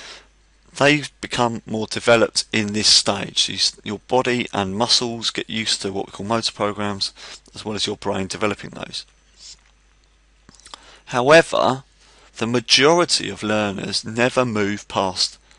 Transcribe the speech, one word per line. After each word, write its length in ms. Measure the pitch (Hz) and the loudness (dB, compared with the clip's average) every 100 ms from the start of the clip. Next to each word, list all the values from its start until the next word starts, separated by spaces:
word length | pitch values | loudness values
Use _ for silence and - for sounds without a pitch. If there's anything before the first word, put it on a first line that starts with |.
| - - _ _ _ _ _ - | -18 -20 _ _ _ _ _ 2
they 260 | 139 147 135 - | 4 4 0 -12
become 420 | 101 - 120 113 | -8 0 0 -2
more 220 | - 110 107 | -6 -6 -4
developed 580 | 107 120 117 107 - - | -2 4 6 4 0 -2
in 200 | 110 104 | -2 0
this 160 | 107 101 | 0 4
stage. 600 | - 117 104 - - - | 4 2 -2 -4 -2 -2
You 60 | |
s-, 240 | 98 - - | 0 -4 -4
your 160 | - 101 - | -8 -8 0
body 400 | 123 127 120 110 | 0 2 0 -2
and 240 | 101 95 98 | -2 -2 0
muscles 540 | 120 - 123 117 110 | 2 2 0 -4 -6
get 180 | - - | -6 -6
used 320 | 110 107 - | -6 -4 -4
to 100 | 101 | -4
what 140 | 95 98 | -6 -8
we 40 | |
call 160 | - 101 | -8 -2
motor 240 | 113 - | -2 -2
programs, 640 | - 104 101 104 98 - - - - _ | -2 -2 -2 -4 -4 -6 -8 -20 -20 _
as 100 | - | -12
well 120 | 110 104 | -8 -4
as 100 | - | -4
your 120 | 101 | -4
brain 280 | 101 101 95 | -4 -2 -4
developing 440 | - 107 101 - | -2 -2 -4 -8
those. 360 | - - - - _ _ _ - - _ _ _ _ _ _ _ _ - - - - - - | -12 -12 -12 -14 _ _ _ -20 -20 _ _ _ _ _ _ _ _ -20 -20 -20 -20 -20 -20
However, 800 | - 123 131 160 - - 90 135 - _ _ _ - - | -4 0 6 6 6 2 0 -2 -8 _ _ _ -18 -6
the 100 | 113 | 0
majority 840 | 123 - - 143 170 165 - 98 | 0 2 4 6 6 4 0 -4
of 140 | 98 | -6
learners 600 | 107 107 104 95 - 98 | -2 0 0 -4 -6 -6
never 400 | 104 113 123 127 | -4 0 2 2
move 440 | 127 107 101 104 - | 0 0 -2 -2 -4
past 500 | 107 95 90 - - _ | -2 -2 -2 -4 -6 _